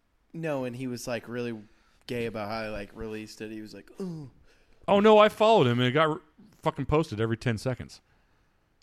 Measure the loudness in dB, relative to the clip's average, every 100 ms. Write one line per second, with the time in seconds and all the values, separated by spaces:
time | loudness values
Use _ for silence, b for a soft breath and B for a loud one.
0 | _ _ _ -10 -6 -4 -6 -8 -10 -8
1 | -8 -8 -8 -8 -8 -8 -14 _ _ _
2 | -10 -6 -6 -6 -8 -8 -8 -8 -12 -12
3 | -10 -10 -12 -14 -12 -12 -14 -18 -18 -12
4 | -10 -10 -14 -20 _ _ _ _ 0 4
5 | 8 8 8 6 4 6 4 4 2 2
6 | 2 -2 -10 _ -20 _ -6 -4 0 0
7 | 0 -2 -2 -2 -2 -2 -4 -8 -10 -18
8 | _ _ _ _ _ _ _ _